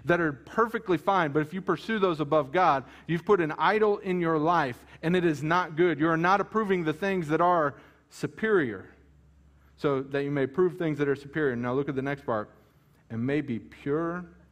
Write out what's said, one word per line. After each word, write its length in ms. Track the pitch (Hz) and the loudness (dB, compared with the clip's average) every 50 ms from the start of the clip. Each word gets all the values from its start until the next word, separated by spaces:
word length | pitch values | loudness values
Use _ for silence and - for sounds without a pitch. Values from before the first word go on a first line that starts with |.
| 120 | 0
that 160 | 131 175 175 | 0 2 2
are 120 | 170 156 139 | 2 0 -2
perfectly 640 | - - - - - 226 226 233 226 226 185 180 | -4 -12 -8 0 0 0 0 0 -6 -2 -2 -2
fine. 360 | 151 - 202 196 185 165 147 139 | 0 2 2 2 2 2 2 0
But 80 | 156 | -2
if 120 | 151 151 180 | -2 -2 -6
you 80 | 190 | -8
pursue 380 | 180 - 170 151 - - 220 214 | -2 -2 -2 -2 -2 -4 -2 0
those 220 | 190 185 160 143 | 2 0 0 0
above 300 | 156 143 156 156 143 131 | -2 0 0 0 0 0
God, 340 | 135 180 185 165 147 135 120 - - - - - | 0 2 4 4 2 2 -2 -8 -18 -18 -8 -4
you've 180 | 160 170 - | -4 -4 2
put 140 | - 208 185 | 2 2 2
an 120 | 170 151 151 - | 2 0 0 0
idol 400 | 156 175 202 214 214 214 208 - | 2 2 2 4 2 2 0 -2
in 220 | - 196 180 180 | -2 -4 -2 -2
your 180 | 170 165 165 156 | 0 0 0 0
life, 440 | 151 160 175 165 147 127 120 - - - - - - | 2 2 2 2 0 0 -4 -10 -16 -20 -18 -6 -4
and 120 | 160 180 | 0 0
it 100 | 180 175 | 2 2
is 180 | 170 151 131 147 | 2 0 0 -2
not 340 | 156 170 180 180 156 156 | 0 0 0 0 -2 0
good. 240 | 147 180 180 156 139 | 2 2 2 2 2
You 80 | 156 170 | 2 2
are 80 | 165 | 2
not 240 | 160 170 180 196 202 | 2 4 4 4 2
approving 440 | 190 - - 214 220 190 196 180 165 | 2 0 -2 -2 0 0 0 0 0
the 100 | 156 151 | -2 -2
things 340 | 151 196 196 196 185 165 143 | -2 -2 -2 -2 -2 -2 0
that 140 | 160 160 170 | 2 4 4
are 320 | 180 180 170 151 139 135 - - - _ _ _ _ | 4 4 4 2 0 -2 -6 -20 -20 _ _ _ _
superior, 800 | - - - - - - 220 220 214 185 143 117 101 92 - - - _ - _ _ _ _ _ _ _ _ - _ _ _ _ _ | -14 -8 -8 -8 -6 -4 0 2 2 4 2 2 -4 -8 -12 -18 -20 _ -20 _ _ _ _ _ _ _ _ -20 _ _ _ _ _
so 240 | - - 147 139 131 | -4 -2 -2 0 0
that 220 | 135 135 143 139 139 | -4 -4 -4 -4 -2
you 80 | 143 | -2
may 160 | 143 143 135 | 0 0 -2
prove 320 | 131 135 - 185 180 143 - | -2 2 2 0 0 2 -2
things 180 | 170 156 147 135 | -2 -2 0 0
that 100 | 143 139 | 0 0
are 80 | 139 | 0
superior. 400 | 139 - 151 - 160 151 135 120 | -2 -4 -8 -4 -2 -2 0 0
Now 180 | 117 123 123 123 | -2 -2 -2 -2
look 160 | 135 143 160 | -2 -2 -2
at 40 | 139 | -4
the 60 | 131 | -4
next 240 | 131 139 143 139 - | -4 -4 -6 -6 -4
part. 240 | - 117 107 104 - - _ _ _ _ _ _ _ _ _ _ - | -4 -2 -2 -4 -6 -14 _ _ _ _ _ _ _ _ _ _ -12
"And 160 | 117 113 117 | -8 -4 -2
may 140 | 131 139 151 | -2 -2 -2
be 180 | 143 127 120 107 | -2 -4 -6 -8
pure 680 | - - - - - 143 143 156 170 170 170 180 180 170 - - - _ | -8 -12 -20 -12 -6 -4 -4 -2 -4 -4 -6 -8 -10 -14 -18 -20 -20 _